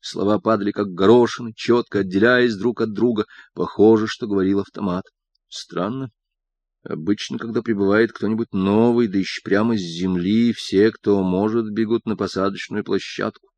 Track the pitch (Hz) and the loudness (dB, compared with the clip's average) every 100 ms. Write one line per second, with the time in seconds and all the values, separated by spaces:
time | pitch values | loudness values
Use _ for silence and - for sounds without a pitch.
0 | - 87 95 104 110 110 101 101 104 87 | -12 -4 0 0 2 0 0 -2 -6 2
1 | 98 120 117 - 120 110 - 120 113 104 | 6 6 6 0 -12 -10 0 0 2 -2
2 | 98 95 113 123 123 104 113 113 113 101 | 0 2 4 4 2 0 -4 -2 -4 0
3 | 117 110 104 - - - 90 - 107 110 | 0 0 -4 -8 -20 -8 -8 4 6 6
4 | 107 - 113 101 95 98 95 - 98 90 | 2 -6 -4 0 2 0 -2 -6 -4 -4
5 | - _ _ _ _ - - 87 95 131 | -8 _ _ _ _ -18 -12 -6 -6 -6
6 | 131 _ _ _ _ _ _ _ - 78 | -12 _ _ _ _ _ _ _ -12 -8
7 | 80 104 - - 113 117 120 104 98 104 | -4 -4 -4 -10 -6 -6 -4 -2 2 2
8 | 113 - 104 110 117 98 95 104 117 120 | 2 -2 -4 -4 -4 -2 2 4 4 2
9 | 117 98 92 - - 95 113 113 87 82 | 0 0 -4 -8 -2 0 2 -2 -4 -4
10 | 92 90 90 110 120 110 - 92 107 - | -2 -2 0 2 2 -2 -2 2 2 2
11 | - 101 92 92 107 113 110 104 107 117 | 0 2 2 0 0 -2 -4 -4 -2 -2
12 | 113 101 98 98 95 98 - 104 101 98 | -2 -4 -4 -2 -4 -4 -8 -8 -4 -4
13 | - - 101 - _ | -4 -8 -8 -8 _